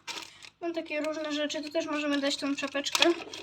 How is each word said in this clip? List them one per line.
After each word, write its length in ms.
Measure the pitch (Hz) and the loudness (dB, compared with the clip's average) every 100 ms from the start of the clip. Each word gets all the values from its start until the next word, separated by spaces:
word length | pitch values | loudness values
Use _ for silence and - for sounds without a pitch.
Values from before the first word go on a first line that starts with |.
| - - - - - - | -12 -10 -12 -16 -20 -8
Mam 100 | 339 | -4
takie 280 | 330 311 302 | -4 -2 -2
różne 320 | 302 311 302 | -2 -2 -2
rzeczy, 300 | 294 294 311 | 0 0 -2
to 80 | 294 | -2
też 160 | 330 320 | -2 0
możemy 340 | 302 294 285 | 0 2 2
dać 160 | 277 - | 2 0
tą 200 | 285 285 | -2 -2
czapeczkę 480 | 269 277 285 - 320 339 - - | -2 -2 0 6 6 6 0 -8